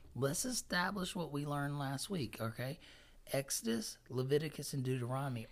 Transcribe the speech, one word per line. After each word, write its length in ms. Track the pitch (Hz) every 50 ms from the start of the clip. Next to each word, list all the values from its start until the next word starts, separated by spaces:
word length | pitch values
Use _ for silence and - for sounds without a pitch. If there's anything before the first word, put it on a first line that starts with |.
| - - -
let's 280 | 117 135 139 165 - -
establish 720 | 254 247 - - - - 180 180 190 202 202 185 180 -
what 160 | 185 165 139
we 160 | 143 143 147
learned 320 | 147 143 143 143 143 143 143
last 320 | 139 135 139 131 - -
week, 280 | 196 175 120 110 - -
okay? 400 | 110 110 113 - - 76 - - - - - - - - - - - - -
Exodus, 640 | 139 139 - - - - 226 - 226 214 - - - - -
Leviticus, 640 | 113 127 127 131 147 147 160 151 - - 143 - -
and 100 | 139 127
Deuteronomy 640 | 127 131 127 120 120 131 135 139 139 123 113 110 -